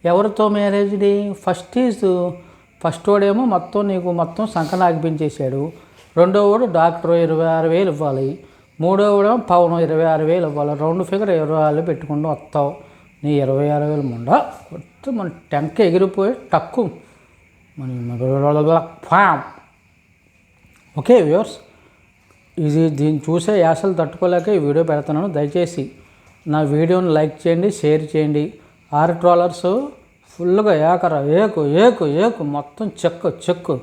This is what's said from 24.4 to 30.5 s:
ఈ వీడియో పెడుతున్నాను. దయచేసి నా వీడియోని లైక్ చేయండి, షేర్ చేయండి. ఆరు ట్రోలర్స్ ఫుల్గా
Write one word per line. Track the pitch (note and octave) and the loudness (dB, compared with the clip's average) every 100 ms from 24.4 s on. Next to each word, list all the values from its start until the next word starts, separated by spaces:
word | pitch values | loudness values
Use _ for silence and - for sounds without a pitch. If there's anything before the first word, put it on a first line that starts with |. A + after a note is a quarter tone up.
| F3+ | 2
ఈ | G3 | 0
వీడియో | C#3+ D3 | 2 0
పెడుతున్నాను. | E3 D3 C#3 D3+ F#3+ | 0 -2 -2 -4 -2
దయచేసి | D3+ D3 F3 E3+ E3 C3 - - _ _ _ E3 | -2 -2 -2 -2 -4 -10 -14 -20 _ _ _ -2
నా | D3+ | 0
వీడియోని | D3+ D3 E3 F#3 F#3 | 2 2 2 2 2
లైక్ | D#3 D#3 D#3 E3+ | 2 0 -2 0
చేయండి, | E3+ G3+ | 2 0
షేర్ | G3+ - D#3 D3+ D#3+ | 0 0 0 0 -2
చేయండి. | D3+ D3 D3+ - _ _ _ | 0 -2 -4 -10 _ _ _
ఆరు | D3 E3 | 0 0
ట్రోలర్స్ | E3+ F3 F3 F3 F3 F3+ G#3+ C#4+ - _ _ _ | 2 4 4 2 -2 -2 -2 -4 -14 _ _ _
ఫుల్గా | - F3 | -6 0